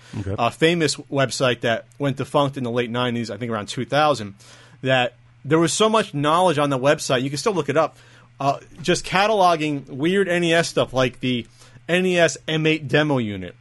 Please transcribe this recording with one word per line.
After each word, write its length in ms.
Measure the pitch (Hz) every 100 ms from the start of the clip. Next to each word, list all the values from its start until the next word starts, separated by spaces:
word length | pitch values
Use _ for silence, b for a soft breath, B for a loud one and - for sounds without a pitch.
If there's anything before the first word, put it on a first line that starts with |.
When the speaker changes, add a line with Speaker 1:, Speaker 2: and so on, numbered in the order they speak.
| B B
Speaker 1:
Okay. 140 | 98 101
Speaker 2:
a 120 | 117
famous 460 | - 160 175 151 -
website 640 | - 143 131 - 131 120
that 240 | 120 113 - -
went 180 | 143 139
defunct 380 | 127 151 143 139
in 80 |
the 60 | 120
late 200 | 120 120
nineties, 400 | 120 123 120 107
I 80 | 101
think 120 | 120
around 180 | 113 101
two 160 | -
thousand, 500 | 113 139 151 127 101 98 B B B B
that 320 | 131 131 123 - _ _
there 140 | 131 160
was 140 | 165
so 160 | - 220
much 260 | 220 190
knowledge 440 | 147 147 165 185 147
on 120 | 143
the 80 | 135
website, 440 | 135 156 - 127
you 80 | 135
can 80 | 143
still 160 | 233
look 140 | 185 143
it 60 | 139
up, 180 | 160 - b b b _
uh, 200 | 139 - - -
just 220 | 160 170 -
cataloging 840 | 180 208 214 180 165 151 143 139
weird 400 | 139 160 196 180
N 160 | 175
E 80 | 170
S 160 | 165 165
stuff 240 | - 123
like 280 | 127 131 -
the 260 | 127 123 113 b b b -
N 160 | 180 185
E 120 | 180
S 180 | 160 - -
M 200 | 160 156
eight 200 | 156 143
demo 300 | 147 151 135
unit. 380 | 107 101 90 -